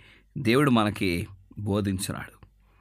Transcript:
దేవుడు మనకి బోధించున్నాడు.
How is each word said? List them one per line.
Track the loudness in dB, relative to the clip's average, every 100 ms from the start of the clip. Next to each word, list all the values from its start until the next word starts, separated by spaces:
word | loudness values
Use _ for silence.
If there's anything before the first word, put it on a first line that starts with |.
| -20 -20 _ -6
దేవుడు | 2 4 4
మనకి | 4 2 0 -2 -2 -4 -12 -20 -10
బోధించున్నాడు. | -2 0 0 -2 -4 -8 -12 -18 -20 _ _ _